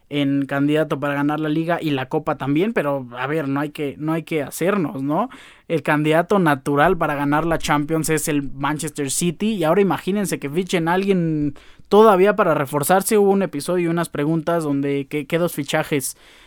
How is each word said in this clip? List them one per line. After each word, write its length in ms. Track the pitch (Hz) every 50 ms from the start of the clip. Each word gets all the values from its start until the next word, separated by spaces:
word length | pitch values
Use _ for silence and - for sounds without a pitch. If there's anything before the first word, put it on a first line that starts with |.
| _ -
en 340 | 143 147 143 139 139 139 139
candidato 560 | 135 139 139 143 147 151 151 156 147 160 135
para 140 | 143 143 143
ganar 260 | 143 143 147 151 156
la 80 | 156 151
Liga 300 | 151 160 165 170 170 -
y 80 | - 156
la 200 | 139 127 135 -
Copa 260 | 160 156 151 156 147
también, 380 | 139 135 135 143 156 190 226 233
pero, 340 | 196 147 143 143 139 127 120 120
a 100 | 123 127
ver, 220 | 139 151 160 143 139
no 100 | 139 143
hay 120 | 151 147
que, 260 | 147 156 147 139 - 139
no 140 | 151 156 160
hay 100 | 165 156
que 200 | - 165 151 135
hacernos, 600 | - - - 160 185 208 202 156 139 - 135 135
¿no? 280 | 143 147 180 247 262 - - - - - - _
El 160 | - 165 151 -
candidato 560 | 165 151 147 151 151 156 165 180 - 208 196
natural 600 | 175 151 143 135 - 151 143 143 147 180 190 170
para 160 | 165 151 147
ganar 320 | 139 143 143 147 151 165
la 100 | 165 160
Champions 540 | 151 - - 151 147 147 147 160 160 147 -
es 180 | 160 147 - 165
el 140 | 147 143 139 127 -
Manchester 580 | 135 139 139 151 147 156 151 - - 143 135
City, 440 | - - 175 175 156 - 208 220 226
y 100 | 185 156
ahora 160 | 156 170 202
imagínense 580 | 196 180 143 - - 185 196 208 196 160 165 131
que 120 | - 139
fichen 380 | 143 180 196 170 196 175 160 165
a 40 | 175
alguien 640 | 185 196 196 196 180 170 165 156 151 147 147 - - - - - - - -
todavía 480 | 202 208 220 226 196 175 190 208 202
para 160 | 202 202 170 151
reforzarse. 600 | 151 139 127 147 143 143 - 185 196 196 - 226
Hubo 140 | 208 202 196
un 120 | 196 196 190
episodio 440 | 160 - 143 - - 180 180 175
y 20 | 165
unas 220 | 170 170 165 -
preguntas 520 | - 147 147 156 165 165 151 175 170 170 156
donde 440 | 147 139 139 139 139 143 139 135 -
qué, 180 | 151 151 135
qué 120 | - 165 165
dos 160 | 175 165 -
fichajes, 640 | 156 139 - - 156 151 - 160 139 131 - - _ - - - - -